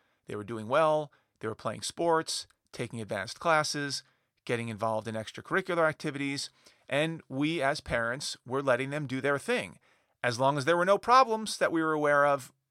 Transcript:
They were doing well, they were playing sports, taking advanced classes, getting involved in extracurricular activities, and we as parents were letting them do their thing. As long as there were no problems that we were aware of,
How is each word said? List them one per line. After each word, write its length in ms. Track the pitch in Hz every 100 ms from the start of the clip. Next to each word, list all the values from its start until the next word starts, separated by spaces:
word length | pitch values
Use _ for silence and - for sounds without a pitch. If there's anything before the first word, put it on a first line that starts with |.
| _ _ -
They 80 |
were 100 | 107
doing 220 | 104 113 107
well, 460 | 143 160 151 147 _ _ -
they 80 | 110
were 60 |
playing 280 | 107 113 110
sports, 640 | - - 170 160 160 - - _ _
taking 300 | - 120 117
advanced 360 | 101 104 95 -
classes, 640 | 170 156 147 147 143 135 - _ _ _ -
getting 240 | 120 117
involved 360 | 107 113 110 110
in 80 |
extracurricular 720 | 110 107 - - 180 185 170 156
activities, 600 | 147 156 135 139 139 - _ - _ -
and 320 | 139 160 165 -
we 320 | 131 151 165
as 220 | 135 156
parents 560 | - 120 117 135 - - 120
were 160 | 131
letting 260 | 139 120 135
them 180 | 147 135
do 140 | 131
their 180 | 135 139
thing. 400 | - 240 98 - _ _ _ -
As 160 | 123 113
long 160 | 135 147
as 80 |
there 140 | 135 175
were 80 | 180
no 100 | 202
problems 600 | - 262 240 220 214 -
that 120 | 156
we 120 | 165
were 100 | 160
aware 320 | 156 147 143
of, 260 | 143 139 - _ _